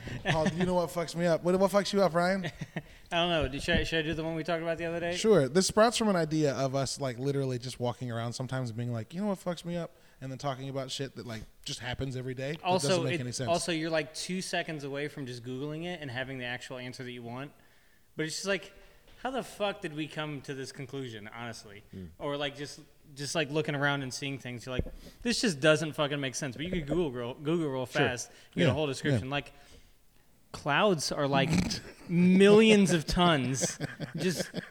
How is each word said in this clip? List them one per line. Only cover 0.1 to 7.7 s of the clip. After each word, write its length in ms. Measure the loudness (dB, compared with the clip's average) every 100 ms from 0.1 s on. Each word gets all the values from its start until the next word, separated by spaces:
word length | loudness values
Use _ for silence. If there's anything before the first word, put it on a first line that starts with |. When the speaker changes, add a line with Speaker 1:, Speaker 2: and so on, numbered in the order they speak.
| -6 0
Speaker 2:
called 200 | 2 2
You 120 | 2 2
Know 80 | 2
What 140 | 0
Fucks 260 | -2 -4 0
Me 120 | 2
Up. 160 | 2
What, 160 | 4 4
what 100 | 4
fucks 240 | 4 2
you 80 | 4
up, 140 | 4 4
Ryan? 300 | 2 0 -4
Speaker 1:
<laughs> 680 | -8 -10 -10 -12 -20 -4
I 40 | 0
don't 140 | 2
know. 180 | 2 0
Do, 120 | -2
should 180 | 0 0
I, 60 |
should 160 | 2 0
I 80 | 0
do 80 | -2
the 80 |
one 100 | -2
we 100 | -4
talked 200 | -2 -2
about 160 | -2 -2
the 60 | -2
other 140 | -2
day? 160 | -4 2
Speaker 2:
Sure. 320 | 6 8 8
This 200 | 4 2
sprouts 300 | 4 4 4
from 100 | 2
an 60 | 2
idea 380 | 2 2 2 2
of 180 | 0
us, 260 | 0 -2 -2
like, 200 | -4 -2
literally 400 | -2 0 0 -2
just 200 | -6